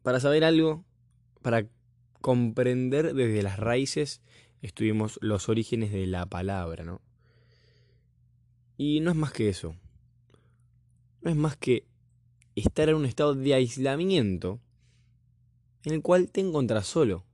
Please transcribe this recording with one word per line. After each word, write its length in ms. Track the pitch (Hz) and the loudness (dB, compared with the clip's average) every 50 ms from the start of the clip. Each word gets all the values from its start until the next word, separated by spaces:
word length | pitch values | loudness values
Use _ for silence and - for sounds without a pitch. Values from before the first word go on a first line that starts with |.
Para 200 | _ 127 127 127 | _ 0 0 2
saber 240 | 127 143 147 156 160 | 2 2 4 4 4
algo, 400 | 160 165 160 160 160 156 160 185 _ _ _ _ _ _ _ _ _ _ _ | 4 4 4 4 2 0 -4 -10 _ _ _ _ _ _ _ _ _ _ _
para 260 | - 127 117 113 104 107 _ _ _ _ _ _ _ _ _ _ | -2 0 0 0 0 -2 _ _ _ _ _ _ _ _ _ _
comprender 920 | - 131 127 123 120 113 113 - 127 123 123 127 127 127 135 147 160 165 139 | 0 2 2 2 2 0 0 0 0 2 2 0 0 0 0 0 0 0 0
desde 300 | 131 123 113 107 104 98 | 0 0 0 0 0 -2
las 160 | 98 98 101 | -2 -4 -4
raíces, 600 | 107 117 120 131 139 - - 151 151 143 - - _ _ _ - _ _ _ _ | -2 0 0 0 0 -2 -2 -4 -4 -4 -6 -16 _ _ _ -20 _ _ _ _
estudiemos 580 | - 101 - - 110 110 107 107 107 107 - - | -14 -14 -6 -2 0 0 2 0 -2 -2 -4 -6
los 280 | - 107 107 95 - - | -2 -2 -2 -2 0 0
orígenes 420 | 110 113 110 - 123 113 110 104 | -2 -2 0 -2 -4 -4 -2 -4
de 160 | 104 98 95 | -4 -4 -2
la 180 | 92 92 90 90 | -2 -2 -4 -4
palabra, 600 | 95 95 87 90 98 98 95 90 82 82 82 82 | -6 -6 -6 -4 -4 -4 -6 -6 -8 -10 -10 -12
¿no? 160 | 82 90 - _ _ _ _ _ _ _ _ _ _ _ _ _ _ _ _ _ _ _ _ _ _ _ _ _ _ _ _ _ _ _ _ _ _ _ | -14 -14 -16 _ _ _ _ _ _ _ _ _ _ _ _ _ _ _ _ _ _ _ _ _ _ _ _ _ _ _ _ _ _ _ _ _ _ _
Y 240 | - 139 147 151 151 | -6 -2 0 0 2
no 100 | 156 175 | 2 0
es 60 | 175 | 0
más 160 | 156 156 135 - | 0 -2 -2 -2
que 160 | - 113 104 | 0 0 0
eso. 260 | 92 - - 80 80 - _ - _ - _ _ _ _ _ _ - _ _ _ _ _ _ _ _ _ _ _ _ _ _ _ _ _ | 0 -2 -8 -12 -12 -14 _ -20 _ -20 _ _ _ _ _ _ -20 _ _ _ _ _ _ _ _ _ _ _ _ _ _ _ _ _
No 80 | - 170 | -4 -2
es 60 | 165 | 0
más 220 | 147 151 156 143 | 0 0 0 -2
que 280 | _ - 131 123 - _ _ _ _ _ _ _ _ _ _ _ _ _ _ _ | _ 0 0 0 0 _ _ _ _ _ _ _ _ _ _ _ _ _ _ _
estar 320 | - 104 - - - 156 | -2 -2 0 2 2 2
en 80 | 156 156 | 2 2
un 100 | 156 147 | 2 0
estado 300 | 127 - - 151 147 143 | -2 0 2 2 2 2
de 180 | 135 131 139 139 | 0 0 2 4
aislamiento 1080 | 131 127 117 - 135 131 135 139 151 175 190 190 160 117 101 92 85 85 90 101 117 _ _ _ _ _ _ _ _ _ _ _ _ _ _ _ _ _ _ _ _ _ _ _ _ - | 2 2 0 -2 -4 -2 -2 -2 0 0 2 2 2 2 0 -2 -2 -4 -6 -8 -8 _ _ _ _ _ _ _ _ _ _ _ _ _ _ _ _ _ _ _ _ _ _ _ _ -6
en 120 | 151 156 | -4 -4
el 60 | 156 | -2
cual 300 | 147 - 180 185 180 - | 2 4 4 4 4 2
te 80 | _ - | _ -2
encontrás 480 | 190 185 160 147 131 113 113 107 95 | -2 0 0 0 2 2 0 0 -2
solo. 380 | - - 165 151 113 92 87 - _ | 0 2 2 2 2 2 -4 -8 _